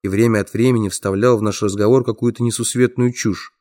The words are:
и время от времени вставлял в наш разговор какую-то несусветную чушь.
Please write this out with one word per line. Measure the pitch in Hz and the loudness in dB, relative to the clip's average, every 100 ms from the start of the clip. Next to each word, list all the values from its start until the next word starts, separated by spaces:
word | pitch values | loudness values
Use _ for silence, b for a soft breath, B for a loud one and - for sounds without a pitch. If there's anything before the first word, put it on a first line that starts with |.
и | 98 | -2
время | 98 117 110 | 0 2 2
от | 98 | -2
времени | 107 123 117 101 | 0 2 2 -2
вставлял | - 98 98 120 113 | -4 -4 0 2 2
в | |
наш | 107 98 | 0 -2
разговор | 104 101 104 131 | -4 0 2 4
какую-то | 120 110 120 113 | 2 -2 -4 0
несусветную | 120 110 113 120 123 120 123 | -2 -2 -4 0 0 2 -2
чушь. | 123 113 90 - _ | 0 -4 -4 -10 _